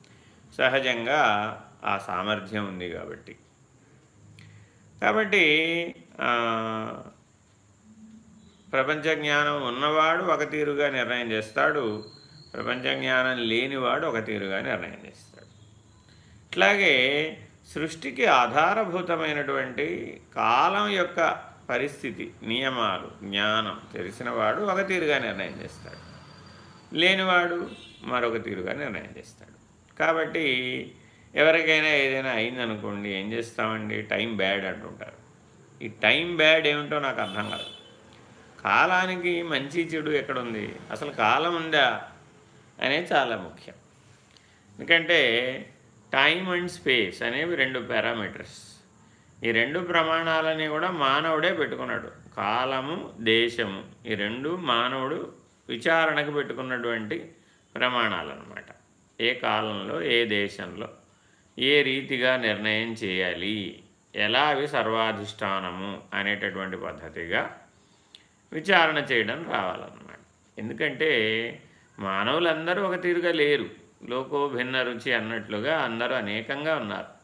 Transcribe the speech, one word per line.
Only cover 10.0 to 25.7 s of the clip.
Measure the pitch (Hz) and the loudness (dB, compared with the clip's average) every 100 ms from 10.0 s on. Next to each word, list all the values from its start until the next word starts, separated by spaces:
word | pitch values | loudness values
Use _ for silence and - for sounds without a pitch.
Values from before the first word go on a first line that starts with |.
| 156 170 | 4 4
ఒక | 185 160 147 | 2 0 0
తీరుగా | 151 147 143 147 | 0 0 2 0
నిర్ణయం | 131 117 123 117 | 0 0 -2 0
చేస్తాడు, | 110 107 - 143 151 117 107 107 - - - - | -2 -2 2 2 2 -2 -4 -10 -18 -20 -20 -12
ప్రపంచ | - 113 123 131 135 | -8 -4 -2 -2 -2
జ్ఞానం | 131 131 127 127 | 0 2 2 0
లేనివాడు | 117 113 131 139 123 135 160 | 0 0 0 -2 0 0 0
ఒక | 113 110 | -2 -4
తీరుగా | 107 98 95 | -4 -4 -4
నిర్ణయం | 127 104 85 - - | -2 -4 -6 -12 -18
చేస్తాడు. | - - - - - - - - - - - - - - | -20 -20 -20 -20 -20 -20 -20 -20 -20 -20 -20 -20 -20 -8
ఇట్లాగే | 175 190 202 190 135 127 143 156 - - - - | 4 4 6 4 4 4 2 -2 -6 -18 -20 -12
సృష్టికి | 147 156 - 277 262 226 | -6 -6 -6 -8 0 4
ఆధారభూతమైనటువంటి | 135 120 131 165 214 202 175 175 165 160 147 135 139 131 123 151 175 - - - | 6 6 4 4 2 0 -2 -2 -2 0 -2 -2 -2 -2 -4 -4 -4 -8 -12 -10
కాలం | - 110 123 165 196 208 | 0 4 6 4 4 2
యొక్క | 196 175 - 160 - - - - | 2 0 2 2 0 -6 -16 -4
పరిస్థితి, | 123 143 147 139 101 - - | -2 -2 -4 -8 -8 -10 -10
నియమాలు, | 107 120 135 127 110 92 - - 98 | -4 -2 0 0 0 -2 -6 -12 -6
జ్ఞానం | 101 104 110 104 92 - | -2 2 2 -2 -6 -10
తెలిసినవాడు | - 90 104 123 117 107 131 | -10 -10 -8 -6 0 0 0
ఒక | 208 185 190 | 0 0 0
తీరుగా | 185 156 139 | 0 2 0
నిర్ణయం | 117 98 90 - | 0 -4 -8 -8
చేస్తాడు, | - | -12